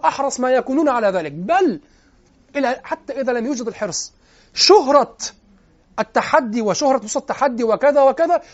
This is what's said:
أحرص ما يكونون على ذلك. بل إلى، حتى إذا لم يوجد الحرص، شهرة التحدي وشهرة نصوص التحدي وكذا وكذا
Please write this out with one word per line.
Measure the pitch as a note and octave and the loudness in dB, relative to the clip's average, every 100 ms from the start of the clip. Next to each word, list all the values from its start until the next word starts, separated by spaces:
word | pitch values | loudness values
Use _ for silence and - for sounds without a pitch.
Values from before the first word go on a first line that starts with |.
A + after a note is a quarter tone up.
| D#4+ | 0
أحرص | - C#4 - | -2 -4 -2
ما | B3+ | 0
يكونون | B3+ A#3+ C#4 D4 | 0 0 0 0
على | A#3+ G#3 | 0 0
ذلك. | F#3 D3+ | -2 -4
بل | D3+ G3+ F#4 E4+ D#3 _ _ _ _ _ _ _ C#4+ | -6 -2 2 2 -2 _ _ _ _ _ _ _ -4
إلى، | B3 B3+ | -2 -4
حتى | - D#4+ - C4 | -8 -10 -8 -6
إذا | B3+ | -4
لم | B3 A#3+ | -2 -4
يوجد | B3 A3 | -6 -8
الحرص، | - G3+ - - _ _ _ _ | -8 -8 -8 -12 _ _ _ _
شهرة | - - G4+ C4+ C#4+ - - - - _ _ _ _ _ - | 0 4 4 6 2 2 -6 -16 -16 _ _ _ _ _ -8
التحدي | - A#3 - D#4 A#3 A#3 | -4 -2 2 0 0 -2
وشهرة | G#3+ E3 C#4 C4 | -2 0 2 0
نصوص | G#3+ C#4 | -2 -6
التحدي | - - C#4 A#3+ | -4 -2 -2 0
وكذا | A3+ G#3 C#4+ C#4+ | -2 2 2 4
وكذا | C4+ C4 E4 E4+ - | 4 2 0 0 -4